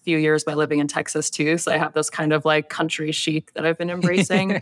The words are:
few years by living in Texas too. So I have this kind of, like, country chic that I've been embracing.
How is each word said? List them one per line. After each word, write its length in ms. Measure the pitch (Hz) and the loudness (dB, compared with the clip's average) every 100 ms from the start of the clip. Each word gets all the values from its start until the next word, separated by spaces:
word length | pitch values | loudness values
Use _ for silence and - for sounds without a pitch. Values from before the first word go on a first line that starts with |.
few 140 | 175 160 | 0 2
years 260 | 156 151 | 4 2
by 80 | 156 | 2
living 260 | 151 147 147 | 0 2 2
in 80 | 147 | 0
Texas 420 | - - 156 - | -2 -4 -4 -4
too. 260 | - 151 170 | -2 0 0
So 160 | 156 | 0
I 60 | 156 | 0
have 160 | 156 | 0
this 160 | 156 147 | -2 -2
kind 240 | - 156 | -2 0
of, 100 | 151 | 2
like, 240 | 156 151 151 | 2 0 0
country 440 | - 160 - 156 | -4 -2 -2 -4
chic 420 | 151 - 156 - | -2 -2 -2 -4
that 100 | - | -4
I've 140 | 160 165 | -2 -2
been 100 | 175 | -4
embracing. 720 | 180 175 185 185 185 190 202 | -2 0 2 2 2 0 -2